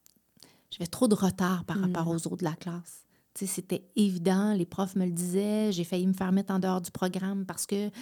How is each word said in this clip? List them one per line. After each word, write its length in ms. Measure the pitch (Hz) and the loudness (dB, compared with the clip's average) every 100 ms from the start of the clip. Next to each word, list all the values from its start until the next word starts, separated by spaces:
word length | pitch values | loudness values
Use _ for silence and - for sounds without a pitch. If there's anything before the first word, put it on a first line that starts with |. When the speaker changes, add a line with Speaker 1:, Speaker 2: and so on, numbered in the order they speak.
| _ _ _ - - _ - | _ _ _ -20 -20 _ -16
Speaker 1:
j'avais 160 | - 170 | -8 -6
trop 220 | - 254 | 2 4
de 60 | |
retard 500 | 208 185 - 180 185 | 4 4 2 0 0
par 140 | 170 170 | -2 0
Speaker 2:
Hmm. 140 | 185 | 0
Speaker 1:
rapport 160 | 175 165 | 0 0
aux 180 | 165 165 | 0 -2
autres 80 | 180 | -2
de 60 | |
la 100 | 170 | -4
classe. 500 | 165 175 170 170 - _ _ _ | -4 -8 -10 -12 -20 _ _ _
Tu 120 | - 190 | -8 -6
sais, 60 | |
c'était 340 | - - 185 - - | -6 -4 -6 -2 2
évident, 560 | 202 180 170 185 208 | 2 2 2 4 4
les 120 | 202 170 | 2 0
profs 280 | - 190 | -2 -2
me 120 | 196 180 | 0 0
le 60 | |
disaient, 600 | 170 180 185 208 214 214 | 0 0 0 0 2 0
j'ai 120 | 175 | 0
failli 220 | 170 180 185 | -2 0 2
me 60 | |
faire 180 | 185 185 | 2 2
mettre 200 | 190 196 | 2 2
en 80 | 190 | 0
dehors 200 | 185 185 | 2 0
du 100 | 175 | -2
programme 540 | - 185 185 190 196 185 | -2 -2 -2 -4 -4 -6
parce 200 | 170 - | -6 -4
que 240 | 202 208 233 | -2 -4 -8